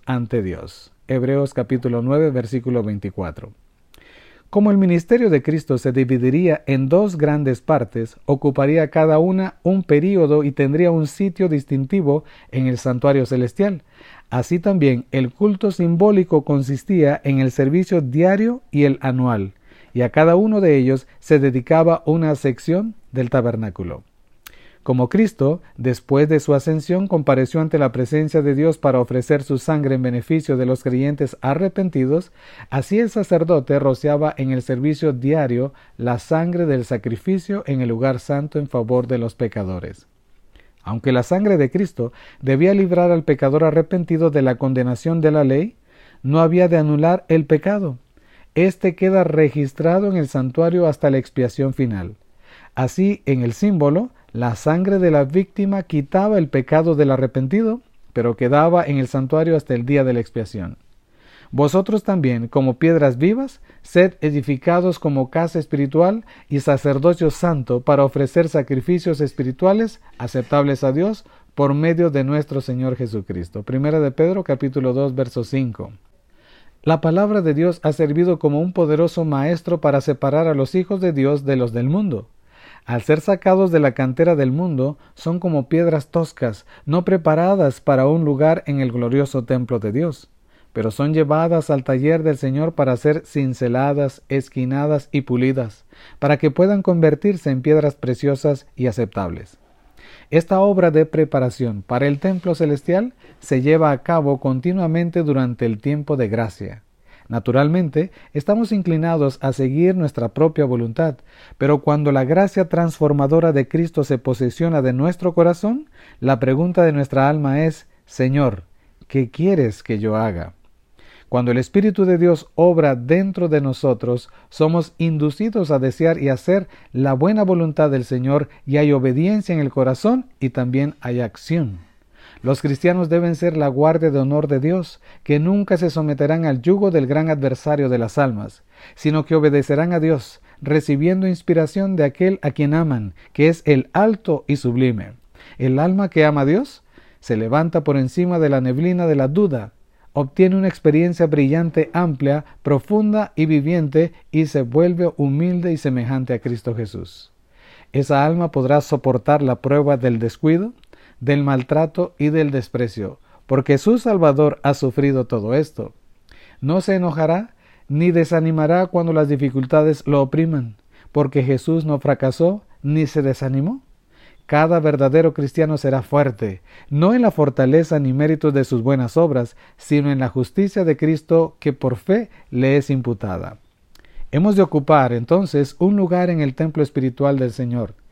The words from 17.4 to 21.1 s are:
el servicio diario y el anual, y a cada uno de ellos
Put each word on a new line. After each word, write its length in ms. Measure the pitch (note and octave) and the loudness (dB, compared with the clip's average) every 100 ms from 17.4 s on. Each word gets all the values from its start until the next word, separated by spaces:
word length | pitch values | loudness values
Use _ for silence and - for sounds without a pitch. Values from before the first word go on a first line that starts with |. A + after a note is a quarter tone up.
el 100 | C3 | 0
servicio 520 | B2 C3+ E3 F#3 F3 | 0 0 0 0 0
diario 580 | C3+ C#3 F3+ G3 A3 B3 - | 0 2 2 2 0 -4 -6
y 140 | D3 C#3+ | 0 2
el 140 | C3+ | 2
anual, 540 | C3+ B2+ B2+ A2+ G2 - _ - - B2 | -2 -2 0 -2 -4 -10 _ -20 -10 -2
y 80 | |
a 80 | A#2+ | 0
cada 260 | - D#3+ E3+ | 2 4 4
uno 240 | A3 G#3+ | 2 2
de 160 | F#3 C#3+ | 4 4
ellos 300 | B2+ C3 - | 4 0 -4